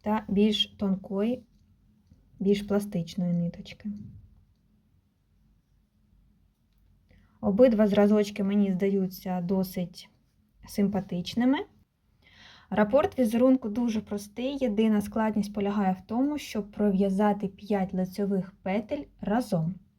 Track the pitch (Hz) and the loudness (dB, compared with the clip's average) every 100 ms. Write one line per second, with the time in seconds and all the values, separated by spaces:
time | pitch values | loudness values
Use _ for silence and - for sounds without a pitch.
0 | 208 214 208 190 214 208 - - 202 190 | -2 -4 0 2 4 2 -2 -4 -2 -2
1 | - 196 220 254 - _ _ _ _ _ | -4 -4 -2 -4 -8 _ _ _ _ _
2 | _ - _ - 196 202 208 208 202 175 | _ -20 _ -4 2 2 2 -2 0 -6
3 | 165 - 175 175 170 - - - 214 208 | -6 -4 -2 0 -2 -6 -18 -12 -12 -10
4 | - - - - _ _ _ _ _ _ | -14 -18 -20 -20 _ _ _ _ _ _
5 | _ _ _ _ _ _ _ _ _ _ | _ _ _ _ _ _ _ _ _ _
6 | _ _ _ _ _ _ _ _ _ _ | _ _ _ _ _ _ _ _ _ _
7 | _ _ _ _ 208 196 254 214 214 202 | _ _ _ _ 0 6 6 8 4 6
8 | 202 208 208 - 196 202 196 185 196 196 | 6 4 2 -2 0 2 2 2 0 0
9 | 185 - 185 180 175 190 185 - 175 - | -2 -6 -6 -6 -2 -2 -2 -4 -8 -10
10 | - _ _ _ _ _ - - 202 202 | -20 _ _ _ _ _ -10 -2 0 0
11 | 196 180 175 - 254 302 415 _ _ _ | -4 -8 -4 0 2 0 -4 _ _ _
12 | _ _ _ - - - _ 190 208 262 | _ _ _ -20 -20 -20 _ 0 2 2
13 | 392 - 233 233 254 262 226 208 240 220 | 2 0 0 4 4 4 0 -2 -2 -2
14 | 208 202 202 - 254 285 247 208 220 208 | -4 -10 -10 -8 -8 -2 -2 2 2 2
15 | 196 226 220 214 202 214 202 208 190 185 | 0 -2 -2 -2 -4 -4 -2 0 0 -2
16 | - 226 277 294 - 220 202 - 208 190 | -4 -2 -2 -2 -6 -8 -8 -2 0 2
17 | 196 190 208 202 202 - - 202 185 185 | 2 2 2 0 -4 -8 -4 -4 -2 -2
18 | 185 - 202 196 - - 196 202 226 294 | -4 -4 -2 -2 -4 -10 -6 -6 -4 -10
19 | - _ - 220 247 175 160 190 - | -10 _ -2 -2 0 -2 -2 -6 -16